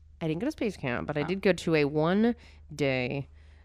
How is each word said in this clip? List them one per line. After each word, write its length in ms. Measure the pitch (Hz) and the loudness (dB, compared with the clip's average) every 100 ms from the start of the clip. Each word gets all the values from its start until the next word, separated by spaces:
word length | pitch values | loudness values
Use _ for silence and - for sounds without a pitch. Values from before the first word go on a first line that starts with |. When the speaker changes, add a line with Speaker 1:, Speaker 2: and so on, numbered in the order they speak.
| - - | -20 -6
Speaker 1:
I 60 | 165 | -4
didn't 120 | 160 | -2
go 60 | 254 | -4
to 40 | |
space 260 | - 233 - | -2 -4 -2
camp, 300 | 135 120 80 | -4 -2 -2
but 100 | 147 | -4
I 40 | |
Speaker 2:
Oh. 40 | 147 | -2
Speaker 1:
did 160 | 190 | 0
go 100 | 190 | 2
to 220 | 175 - 156 | 2 2 2
a 100 | 143 | 2
one-day 1400 | 151 160 196 226 233 - - - 147 139 131 123 139 139 - - - | 2 2 4 2 0 -10 -20 -16 -2 0 0 -2 -4 -8 -14 -20 -20